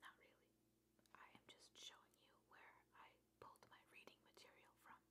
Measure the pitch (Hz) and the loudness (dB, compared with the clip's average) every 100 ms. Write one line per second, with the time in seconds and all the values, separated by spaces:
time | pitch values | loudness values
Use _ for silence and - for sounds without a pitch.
0 | - - - - - - - - - - | 6 4 -2 -8 -10 -12 -14 -14 -14 -12
1 | - - - - - - - - - - | -4 0 0 0 0 -2 0 6 6 6
2 | - - - - - - - - - - | -4 -10 -10 -10 -4 0 0 -2 -4 0
3 | - - - - - - - - - - | 0 -2 -10 4 4 4 0 -4 -2 2
4 | - - - - - - - - - - | 2 2 -6 -2 0 0 -4 -4 0 0
5 | - | 0